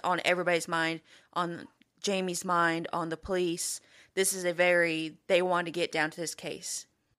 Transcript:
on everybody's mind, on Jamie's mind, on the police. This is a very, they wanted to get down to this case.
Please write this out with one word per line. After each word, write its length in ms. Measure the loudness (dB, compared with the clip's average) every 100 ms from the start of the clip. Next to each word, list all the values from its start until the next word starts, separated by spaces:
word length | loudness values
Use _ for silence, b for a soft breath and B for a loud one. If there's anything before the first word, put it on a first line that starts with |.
| -2
on 160 | 0
everybody's 460 | 2 2 2 0 0
mind, 320 | -2 0 -4 _ b b
on 340 | -4 -4 -4 -12 _ _ _
Jamie's 440 | -4 -2 -2 -4 0
mind, 420 | 2 2 2 -2
on 160 | -4 -4
the 80 | -6
police. 640 | -2 0 0 -2 -6 -8 b b b -2
This 160 | 0
is 140 | 0 -2
a 80 |
very, 640 | 2 4 6 4 0 -4 -6 2
they 140 | 4
wanted 240 | 4 2 0
to 140 | -2
get 120 | -2
down 180 | 0 -2
to 100 | -2
this 120 | -8
case. 520 | -8 -10 -10 -8 -10 -12 _ _